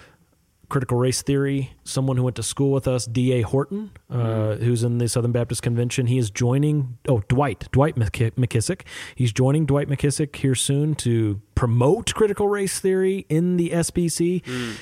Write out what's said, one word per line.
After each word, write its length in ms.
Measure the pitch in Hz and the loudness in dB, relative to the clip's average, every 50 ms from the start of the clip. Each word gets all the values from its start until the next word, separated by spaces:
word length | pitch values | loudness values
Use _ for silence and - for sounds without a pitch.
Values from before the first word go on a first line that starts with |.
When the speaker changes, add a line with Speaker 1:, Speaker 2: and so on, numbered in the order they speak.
| - - _ _ _ _ _ _ _ _ _ _ - - | -20 -20 _ _ _ _ _ _ _ _ _ _ -10 -6
Speaker 1:
critical 300 | - 139 127 - 123 120 | -4 -4 -2 0 0 0
race 240 | 123 131 123 - - | 2 0 0 -2 -2
theory. 480 | - 143 139 139 139 139 135 135 - - - _ | -2 0 0 0 0 -2 -4 -4 -6 -10 -16 _
Someone 320 | - - 135 131 135 131 | -6 -4 -2 0 0 0
who 80 | 127 127 | 0 0
went 100 | 127 - | 0 -2
to 80 | - 110 | -4 -6
school 300 | - - - 139 139 135 | -6 -2 0 0 2 2
with 160 | 135 - 135 | 0 0 0
us, 180 | 127 123 120 | -2 -2 -4
D 260 | 120 113 123 123 127 127 | -4 -2 0 2 2 2
A 80 | 123 110 | 2 0
Horton, 500 | - - 135 143 - 196 208 220 196 - - - - | 0 0 0 0 -2 -4 -8 -8 -10 -14 -20 -12 -6
uh, 60 | 139 | -4
Speaker 2:
Mm. 460 | 120 117 113 113 110 107 107 107 107 113 | -2 -2 0 0 0 0 0 -2 0 0
Speaker 1:
who's 200 | 120 123 110 120 | 0 2 2 0
in 160 | 120 120 120 | 0 0 0
the 100 | 120 113 | 0 0
Southern 220 | - 127 117 120 | 0 0 0 2
Baptist 320 | 120 120 120 113 120 - - | 0 0 0 -2 -4 -4 -2
Convention. 460 | 123 120 117 120 123 - - 123 117 | -2 0 0 0 0 0 0 0 2
He 100 | 123 127 | 2 2
is 100 | 120 104 | 0 -2
joining, 720 | 101 - 123 120 127 139 147 151 151 151 139 123 120 - - - | -2 0 0 2 2 2 2 2 2 0 0 -2 -6 -6 -2 0
oh, 140 | 131 110 98 - | 0 0 2 2
Dwight, 400 | 131 127 147 135 98 - - - | 2 2 2 2 -2 -6 -6 0
Dwight 240 | - 127 143 156 - | 2 2 4 4 2
McK-, 380 | 123 113 92 - - 120 113 - | 0 0 0 0 0 -2 0 0
McKissick. 480 | - 123 - - 117 107 - 185 - - - - - - - - | 0 -2 0 0 0 0 -2 -4 -6 -8 -14 -16 -16 -16 -10 -4
He's 180 | - 123 117 104 | -2 -2 0 2
joining 320 | - 127 131 143 156 160 | 2 2 4 4 2 2
Dwight 240 | 135 139 143 143 143 | 2 2 0 0 0
McKissick 460 | 143 - - 143 135 - 156 139 - | 0 0 0 0 0 0 -2 -4 -4
here 220 | - - 135 127 | -2 0 0 2
soon 400 | - - - 139 143 147 156 151 | 2 0 0 0 0 0 0 -2
to 440 | - - 123 117 113 110 107 101 101 - _ _ | -2 0 0 0 2 0 0 -2 -4 -8 _ _
promote 600 | - 135 120 113 120 123 143 180 226 - - - | -4 -2 0 2 2 4 4 2 2 0 -4 0
critical 340 | - 220 208 202 - 208 202 | 2 0 2 2 0 0 0
race 320 | 202 202 196 190 - - | 0 -2 -2 -4 -4 -2
theory 460 | - 190 190 190 190 190 196 196 - - | 0 0 2 2 2 0 0 -2 -2 -2
in 300 | 156 160 175 180 180 175 | 0 2 2 2 2 0
the 140 | 175 165 - | 0 0 0
S 180 | 170 160 - | -2 -2 0
B 180 | - 180 175 165 | 0 -2 0 0
C. 340 | - - 170 170 180 175 - | 0 0 0 0 0 -2 -4
Speaker 2:
Mm. 280 | 127 127 123 123 117 107 - | -4 -4 -4 -4 -6 -8 -10